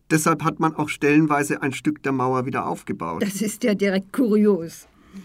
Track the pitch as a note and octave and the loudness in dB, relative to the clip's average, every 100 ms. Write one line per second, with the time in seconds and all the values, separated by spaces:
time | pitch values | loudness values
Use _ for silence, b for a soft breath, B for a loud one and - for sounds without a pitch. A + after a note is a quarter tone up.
0 | - D#3+ E3 D#3+ D#3 - D#3+ D#3 D3 - | -2 0 2 0 0 0 -2 0 -6 0
1 | C#3+ D3 D#3 D3 D3 C#3+ C#3+ B2+ D3+ D3+ | 4 4 4 2 0 -2 -4 -2 -4 -2
2 | C#3 C3 B2+ C3 B2+ B2+ F#2 E3+ - G2+ | -2 0 0 0 -2 -4 -4 -6 -8 -8
3 | E2+ E2 G3+ G3 G#3+ - B3 G3 G3+ F#3+ | -6 -4 -4 -4 -6 -2 -2 0 0 -2
4 | - - A#3+ G#3+ G#3 F3+ E3 - - _ | -4 -2 2 4 4 2 -2 -14 -20 _
5 | B B | B B